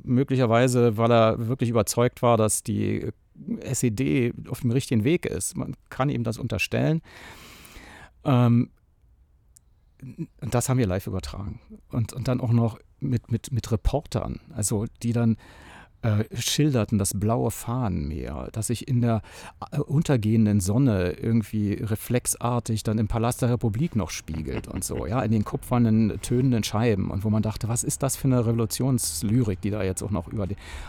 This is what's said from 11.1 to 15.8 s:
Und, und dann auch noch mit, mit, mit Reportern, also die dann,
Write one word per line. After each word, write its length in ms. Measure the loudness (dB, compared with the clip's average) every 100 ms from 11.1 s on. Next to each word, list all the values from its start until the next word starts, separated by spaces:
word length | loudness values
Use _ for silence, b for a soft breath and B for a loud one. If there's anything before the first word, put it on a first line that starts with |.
| -6 -8 -10 -10 -12 -16 -20 -8
Und, 240 | -4 -4
und 120 | -4 -4
dann 140 | -2
auch 120 | 2
noch 260 | 2 2 -2 -14 _
mit, 300 | -4 -4 -2
mit, 220 | -6 -4
mit 180 | -6 -2
Reportern, 720 | 0 0 0 -2 -4 -4 -8 -10
also 380 | -6 -2 -2 -4 -4
die 100 | -2
dann, 240 | 2 2 2 B B B B